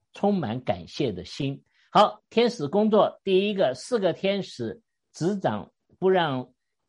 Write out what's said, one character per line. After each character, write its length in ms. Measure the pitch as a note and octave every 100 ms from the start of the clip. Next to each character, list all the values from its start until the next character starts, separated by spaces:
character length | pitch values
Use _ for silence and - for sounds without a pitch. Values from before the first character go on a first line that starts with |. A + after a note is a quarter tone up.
| _
充 220 | - G3+
满 260 | G3 A#2+ B2
感 260 | - F#2+ E2+
谢 240 | - C3+
的 120 | F2+
心。 380 | E2+ - C#3 C#3 _ _ _
好， 320 | F#3 G#3 - _
天 180 | A3 A#3+
使 180 | A#3+ C#3+
工 240 | G3+ A3
作， 300 | G#3 D#3+ -
第 260 | G3 F#3+ G3+
一 60 |
个， 200 | G3 D3
四 240 | C3 - B3
个 140 | F#3
天 300 | - G3 G3
使 380 | F#3 - A2+ - _ _ _
执 260 | - D#3+ G3+
掌， 320 | D3+ G#2 D2+ _ _ -
不 100 | F#3
让， 440 | F#3 D#3+ C3 A#2+ _ _ _